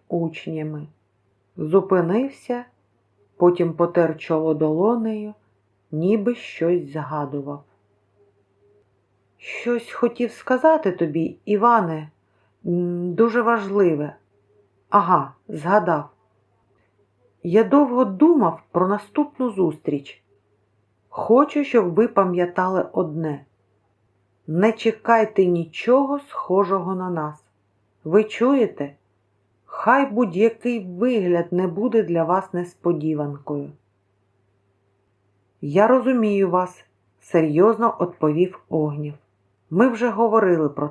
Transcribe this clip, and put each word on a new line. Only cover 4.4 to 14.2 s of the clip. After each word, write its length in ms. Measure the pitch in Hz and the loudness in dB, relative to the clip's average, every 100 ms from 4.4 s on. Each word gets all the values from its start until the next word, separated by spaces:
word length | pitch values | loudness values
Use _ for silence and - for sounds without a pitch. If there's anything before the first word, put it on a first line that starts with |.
| 160 | 0
долонею, 800 | 151 156 156 208 240 220 214 208 214 _ _ _ _ _ | 0 0 0 0 0 -4 -6 -10 -14 _ _ _ _ _
ніби 440 | 156 180 220 202 | -4 0 0 -2
щось 580 | 233 - - 165 175 139 | -6 -8 -6 -2 -2 -4
згадував. 720 | 156 135 151 143 143 139 143 - _ _ _ _ _ _ _ _ _ _ _ _ _ _ _ _ _ | -10 -8 -6 -6 -8 -10 -12 -16 _ _ _ _ _ _ _ _ _ _ _ _ _ _ _ _ _
Щось 560 | - - 233 240 233 | -16 -10 -4 -4 -6
хотів 400 | - 233 233 240 | -4 -2 -2 -6
сказати 600 | - - 254 320 320 214 | -6 -4 2 4 2 0
тобі, 440 | 180 160 156 165 - | -2 -2 -2 -4 -6
Іване, 680 | - 208 233 233 175 156 156 _ _ _ _ _ 175 | -2 2 4 4 2 -6 -10 _ _ _ _ _ -4
м, 480 | 175 175 175 180 | -2 -2 -4 -4
дуже 280 | 170 226 233 | 0 2 2
важливе, 720 | 226 233 196 202 180 147 147 - | 0 0 0 2 2 2 -4 -10